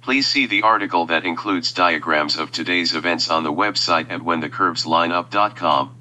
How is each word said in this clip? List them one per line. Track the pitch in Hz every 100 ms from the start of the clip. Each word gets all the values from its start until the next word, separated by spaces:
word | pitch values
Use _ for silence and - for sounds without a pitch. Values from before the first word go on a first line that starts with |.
Please | - 131 139
see | 139 120
the | 104
article | 110 110 98 87 82
that | 82 87
includes | 82 104 92 82
diagrams | - 87 80 76 78 76 69
of | 78
today's | - 82 87 85
events | 80 85 85 82
on | 82
the | 80
website | 76 104 98 - 82 80
at | 85
when | 82 82
the | 76
curves | - 92 82 82
line | 82 85
up | 87 85
dot | 101 104 -
com. | 85 71 67 -